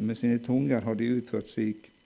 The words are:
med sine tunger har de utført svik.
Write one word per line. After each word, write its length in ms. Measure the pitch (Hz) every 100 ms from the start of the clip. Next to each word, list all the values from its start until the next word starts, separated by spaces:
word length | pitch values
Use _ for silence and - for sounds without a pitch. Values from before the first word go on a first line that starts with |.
med 180 | 107 113
sine 220 | 120 120
tunger 400 | 120 127 139 123
har 160 | 104 110
de 140 | 117 123
utført 280 | 113 107 -
svik. 400 | - 110 104 - _